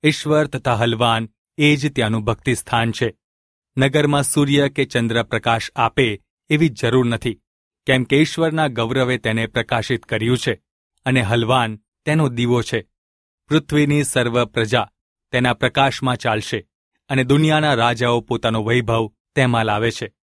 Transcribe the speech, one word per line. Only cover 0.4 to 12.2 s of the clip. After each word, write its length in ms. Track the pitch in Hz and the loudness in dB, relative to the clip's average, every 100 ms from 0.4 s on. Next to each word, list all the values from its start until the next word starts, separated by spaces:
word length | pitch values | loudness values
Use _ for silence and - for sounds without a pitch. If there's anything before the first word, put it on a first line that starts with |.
| 151 | 0
તથા 280 | 127 131 | -4 -2
હલવાન 540 | 110 117 113 120 113 110 _ _ - | 0 0 0 0 0 -4 _ _ 0
એ 180 | 147 | 2
જ 180 | 147 147 | 2 0
ત્યાંનું 300 | 139 110 113 | -2 0 0
ભક્તિ 320 | 104 110 - | -2 -4 -2
સ્થાન 360 | 117 - 117 117 | -4 -2 0 0
છે. 260 | - 117 - _ _ _ _ _ - | -2 -4 -4 _ _ _ _ _ -2
નગરમાં 460 | 135 147 147 143 | 0 2 2 2
સૂર્ય 460 | 139 151 139 143 139 | 0 0 2 2 2
કે 160 | 139 | 0
ચંદ્ર 380 | 135 123 117 113 | -2 -2 0 -2
પ્રકાશ 480 | 113 113 120 113 - | -2 -2 0 -2 -4
આપે 460 | - 113 - 120 101 _ _ _ | -2 0 2 0 -2 _ _ _
એવી 200 | 151 160 | 0 0
જરૂર 360 | 110 117 127 | 0 0 2
નથી, 340 | 120 113 127 104 _ _ _ _ | 0 -2 -6 -8 _ _ _ _
કેમ 180 | - 131 | 0 0
કે 120 | 120 139 | 2 2
ઈશ્વરના 500 | 156 - 160 160 151 | 2 0 -2 0 -2
ગૌરવે 500 | 117 113 127 123 127 | -2 -2 0 0 -2
તેને 300 | 117 110 113 | -2 -4 -4
પ્રકાશિત 580 | 120 113 120 - 120 | -4 -4 -4 -2 -6
કર્યું 320 | - 110 113 127 | -4 -4 0 0
છે, 240 | - 104 _ _ _ _ | -2 -6 _ _ _ _
અને 160 | 131 131 | 0 0
હલવાન 580 | 101 120 113 127 113 107 _ _ | 2 0 2 0 0 -6 _ _
તેનો 240 | - 156 | -2 0